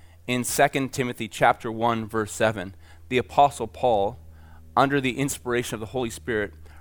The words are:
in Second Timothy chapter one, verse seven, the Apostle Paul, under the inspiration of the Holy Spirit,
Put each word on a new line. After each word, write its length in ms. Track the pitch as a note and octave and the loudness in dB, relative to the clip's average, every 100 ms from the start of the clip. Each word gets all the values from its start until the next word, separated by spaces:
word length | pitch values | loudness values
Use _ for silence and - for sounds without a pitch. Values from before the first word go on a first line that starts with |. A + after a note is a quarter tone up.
| - - - | -20 -14 -4
in 160 | B2 | -2
Second 480 | A#2+ - C#3+ C#3 C3 | 0 4 4 2 -2
Timothy 340 | - B2 - A2 | -2 -4 -4 -8
chapter 460 | - B2 B2 A#2+ | 2 4 4 -2
one, 340 | A2+ A#2 A2+ G#2+ | -2 0 0 -2
verse 240 | A2+ G#2 | -4 -4
seven, 460 | - A2 G#2+ F#2 - - - - | 0 0 0 -8 -12 -20 -20 -4
the 100 | B2 | -2
Apostle 480 | - - C#3+ - A2+ | 0 4 4 2 -8
Paul, 540 | - B2+ G#2+ G2+ B2 - - - - - - | -2 2 2 0 -4 -14 -20 -20 -20 -4 2
under 240 | C3+ C#3+ | 2 2
the 180 | C3 A#2+ | 0 0
inspiration 560 | C#3 - B2 A#2+ B2 | -4 -4 -2 -2 -2
of 60 | A2+ | -6
the 60 | G#2+ | -6
Holy 240 | B2+ A#2 | -4 -4
Spirit, 420 | - - A2 G#2 - - - | -6 -4 -2 -2 -6 -20 -20